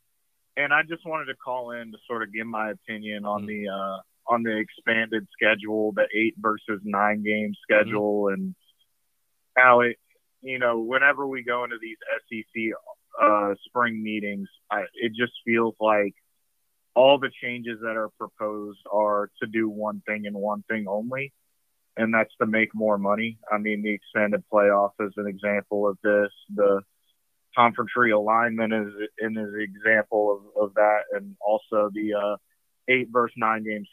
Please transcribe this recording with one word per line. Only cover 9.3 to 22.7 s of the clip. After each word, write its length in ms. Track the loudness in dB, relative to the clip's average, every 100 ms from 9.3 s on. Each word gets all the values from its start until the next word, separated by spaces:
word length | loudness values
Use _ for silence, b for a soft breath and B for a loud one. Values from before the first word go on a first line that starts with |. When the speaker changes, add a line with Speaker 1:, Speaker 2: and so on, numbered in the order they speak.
| _ _ 4
Speaker 1:
how 240 | 6 8
it, 160 | 4 -2 _ _ _ _
you 180 | -10 -2
know, 200 | 0 0
whenever 460 | 0 2 2 2 -4
we 160 | -6
go 200 | -4 -4
into 140 | -4 -8
these 160 | -12 -12 -8 -8
S 60 | -8
E 120 | -12 -10
C, 180 | -6 -6 -6 -12 -20 _ 0
uh, 320 | 2 4 2 -2 -4
spring 360 | 0 0 0
meetings, 440 | -4 -4 -4 -6 -10 _ -8
I, 140 | -6 -6
it 200 | -6 -6 -2
just 160 | -6 -4
feels 320 | -2 0 0 0
like 340 | 2 2 0 -6 _ _ _ _ _ _ _ 6
all 220 | 8 6
the 140 | 2 -6
changes 380 | -8 -8 -8 -8
that 160 | -6 -4
are 120 | -6 -8
proposed 600 | -14 -8 -6 -6 -10 -14 -2
are 380 | 0 2 2 -2 _
to 60 | -4
do 200 | -2 -2
one 340 | -2 -6 -6 -6
thing 220 | -6 -6
and 80 | -4
one 280 | -4 -4 -4
thing 160 | -6 -2
only, 460 | -4 -4 -6 -8 -12 _ _ _ _ _ -4
and 160 | 0
that's 200 | 2 0 -2
to 60 | 0
make 300 | 2 0